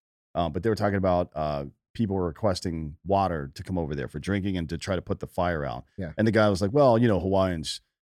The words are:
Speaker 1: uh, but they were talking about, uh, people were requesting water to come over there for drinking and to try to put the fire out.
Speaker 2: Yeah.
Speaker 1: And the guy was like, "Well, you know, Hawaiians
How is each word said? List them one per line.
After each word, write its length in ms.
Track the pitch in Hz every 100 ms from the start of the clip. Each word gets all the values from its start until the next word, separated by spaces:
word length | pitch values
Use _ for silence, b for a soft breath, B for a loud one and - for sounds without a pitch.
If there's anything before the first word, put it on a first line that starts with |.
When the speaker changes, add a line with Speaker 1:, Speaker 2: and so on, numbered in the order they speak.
| _ _ _
Speaker 1:
uh, 160 | 82 85
but 120 | 87
they 60 | 113
were 60 | 104
talking 200 | 104 98
about, 320 | 92 87 87
uh, 300 | 76 76 71 71 _ _
people 220 | - 104 95
were 100 | 87
requesting 720 | 78 107 90 92 82 78 73 87
water 440 | 98 92 80 69
to 80 | -
come 160 | 90 90
over 160 | 76
there 140 | 71 60
for 100 | 76
drinking 400 | 87 98 98 90
and 100 | 78
to 80 | 85
try 180 | -
to 60 | 90
put 180 | - 95
the 60 | -
fire 380 | - 87 82
out. 200 | 69 60 - -
Speaker 2:
Yeah. 160 | 85 78
Speaker 1:
And 80 | 110
the 60 |
guy 180 | 107 107
was 100 | 90
like, 120 | 98
"Well, 260 | 139 135 113
you 100 | 120
know, 100 | 92
Hawaiians 600 | 92 95 95 85 73 - _ _